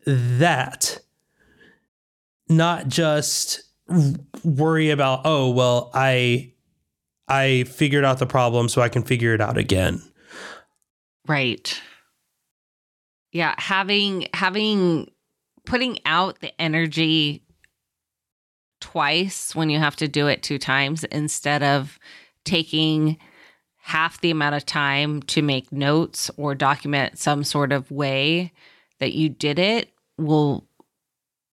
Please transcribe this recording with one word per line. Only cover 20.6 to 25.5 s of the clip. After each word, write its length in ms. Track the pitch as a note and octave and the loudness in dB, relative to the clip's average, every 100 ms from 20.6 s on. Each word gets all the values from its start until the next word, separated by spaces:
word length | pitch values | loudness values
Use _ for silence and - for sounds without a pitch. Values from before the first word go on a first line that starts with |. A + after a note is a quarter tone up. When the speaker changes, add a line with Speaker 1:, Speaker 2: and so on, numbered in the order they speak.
| - C3+ C#3 D#3 | -2 0 0 -4
Speaker 2:
instead 580 | D#3 D3+ D3+ - C#3+ D3 | -6 -4 -4 -4 -2 0
of 360 | C#3+ C#3 C#3 - - - - _ | 2 0 -2 -12 -20 -20 -20 _
taking 720 | - F3 D#3+ D#3 D#3 D#3 D#3 D#3+ - - - _ _ _ | -4 -4 -2 -2 0 2 0 -2 -8 -20 -20 _ _ _
half 380 | - D#3+ E3 - | -4 -2 -2 -2
the 100 | F3 | -2
amount 240 | D#3+ D3 | 0 0
of 120 | D3 - | -2 -4
time 560 | D#3+ C#3+ C#3 D3 D3+ | -2 0 0 -2 -4
to 200 | C#3 - | -4 0
make 280 | D3 | 0